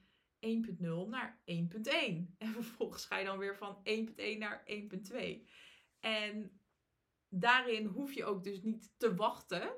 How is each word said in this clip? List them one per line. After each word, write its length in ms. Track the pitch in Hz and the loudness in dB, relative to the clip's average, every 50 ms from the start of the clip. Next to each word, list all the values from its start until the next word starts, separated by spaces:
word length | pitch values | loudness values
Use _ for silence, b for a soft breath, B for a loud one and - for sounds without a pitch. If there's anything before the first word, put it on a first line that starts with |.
| B B B B B B B _ | B B B B B B B _
één 220 | - 226 226 226 | -2 0 2 2
punt 180 | 226 208 175 170 | 2 0 -2 -2
nul 280 | 175 165 165 175 190 | -2 0 0 0 -2
naar 340 | 220 254 254 233 - - - _ | -2 -4 -4 -4 -6 -8 -10 _
één 220 | - 175 170 175 | -2 0 2 2
punt 200 | 170 220 214 220 | 0 0 -2 0
één. 480 | 277 311 339 302 226 170 160 180 - - | 2 2 4 4 2 0 0 -2 -4 -6
En 140 | - 220 220 220 | -6 -4 -4 -2
vervolgens 520 | 233 226 - - - 226 - - - - | -4 -4 -6 -4 -2 -2 -2 -2 -6 -6
ga 120 | - 196 | -2 -2
je 80 | 190 190 | 0 0
dan 120 | 196 196 | 0 -2
weer 200 | 190 196 196 196 | -2 -2 -4 -4
van 220 | - 208 196 196 - - | -6 -8 -10 -10 -6 -2
één 220 | 220 214 220 226 | 0 0 0 0
punt 120 | 226 - | -2 -4
één 220 | - 202 208 220 214 | -4 -4 -2 -2 -2
naar 220 | 220 208 - - - | -4 -6 -6 -6 -8
één 220 | - 208 208 208 | -8 -6 -6 -6
punt 180 | 214 185 185 208 | -6 -8 -8 -8
twee. 420 | - 240 240 185 170 - - - B B B B B B B B B B _ | -6 -6 -4 -4 -4 -6 -8 -12 B B B B B B B B B B _
En 600 | - 220 220 214 214 208 208 214 202 180 - - _ _ _ _ _ _ _ _ _ _ _ _ _ - | -2 -2 0 0 0 -2 -4 -6 -8 -8 -12 -20 _ _ _ _ _ _ _ _ _ _ _ _ _ -6
daarin 560 | 196 180 226 233 247 254 247 247 220 214 214 | -2 4 8 8 8 8 8 4 2 2 0
hoef 280 | 208 - 277 285 277 277 | 0 -2 -2 -4 -4 -2
je 120 | - - | -2 0
ook 180 | 208 196 185 185 | 0 0 0 -2
dus 180 | 202 196 185 | -4 -6 -4
niet 320 | 196 220 220 - - - _ | -2 -2 -4 -4 -6 -14 _
te 180 | - 254 220 180 | 2 4 4 6
wachten 540 | 180 214 226 - - - - 175 175 240 427 508 | 6 4 4 2 0 -6 -4 -2 -2 -2 -2 -6